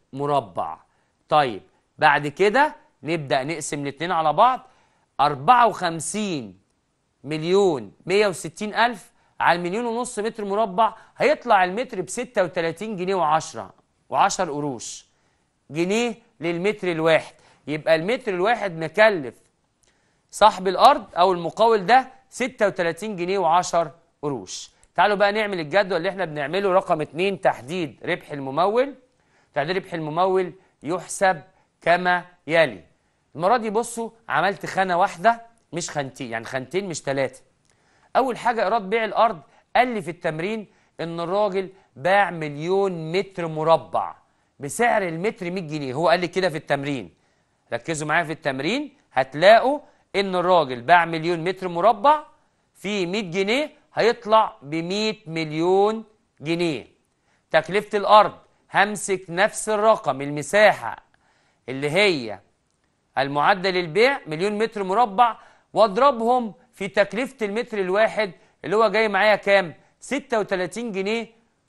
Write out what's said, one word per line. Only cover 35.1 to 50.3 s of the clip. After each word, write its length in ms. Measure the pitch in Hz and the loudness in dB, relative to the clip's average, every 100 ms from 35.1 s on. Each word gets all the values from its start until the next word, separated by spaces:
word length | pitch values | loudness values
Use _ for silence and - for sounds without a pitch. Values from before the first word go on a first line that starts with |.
| 180 214 233 - _ _ | 0 0 0 -4 _ _
مش 160 | 165 160 | -10 -8
خانتين، 420 | 151 135 - 123 | -6 -8 -8 -8
يعني 140 | 113 117 | -8 -6
خانتين 440 | 135 127 185 196 | -8 -6 -6 -6
مش 120 | 151 | -8
تلاتة. 400 | - 139 131 - _ _ _ _ _ _ _ - | -4 -2 -4 -6 _ _ _ _ _ _ _ 0
أول 220 | 262 214 | 0 -2
حاجة 260 | 226 226 | -2 0
إيراد 260 | 196 226 190 | 0 0 0
بيع 160 | 226 214 | -2 -2
الأرض، 360 | 175 220 170 - _ _ 220 | 2 0 0 -14 _ _ 2
قال 120 | 254 | 2
لي 140 | 220 | 0
في 100 | 165 | -8
التمرين 560 | 165 165 156 190 220 196 _ _ - | -6 -6 -4 -6 -6 -10 _ _ -10
إن 200 | 165 170 | -8 -6
الراجل 500 | 170 196 208 190 185 - _ 123 | -4 0 0 -2 -6 -12 _ -4
باع 360 | 160 202 180 | 2 2 2
مليون 800 | 170 151 143 165 190 196 170 160 | -2 -8 -6 -2 0 0 -4 -4
متر 360 | 180 196 - 165 | -4 -4 -6 -6
مربع 680 | 156 156 160 - 117 90 - _ _ _ - | -2 2 2 2 -6 -6 -10 _ _ _ -14
بسعر 480 | 135 - 233 220 180 | -8 0 2 2 0
المتر 440 | 165 208 - 175 | -4 -4 -4 -6
مية 100 | 190 | -6
جنيه، 320 | 156 151 135 | -6 -6 -6
هو 160 | 127 170 | 0 2
قال 100 | 175 | 2
لي 80 | 170 | 0
كده 220 | - 180 | -2 -2
في 80 | 151 | -2
التمرين. 560 | - 143 139 135 87 _ _ _ _ _ - | -4 -2 -2 -6 -8 _ _ _ _ _ -10
ركزوا 340 | 117 - 151 151 | -8 -6 -6 0
معايا 160 | 160 | 0
في 80 | 156 | 0
التمرين، 640 | 160 147 131 151 262 294 _ _ | -6 -6 -4 -2 -4 -6 _ _
هتلاقوا 640 | 127 131 147 185 226 240 285 - _ _ 190 | -2 -2 4 8 8 6 -2 -6 _ _ -4
إن 200 | 196 | -2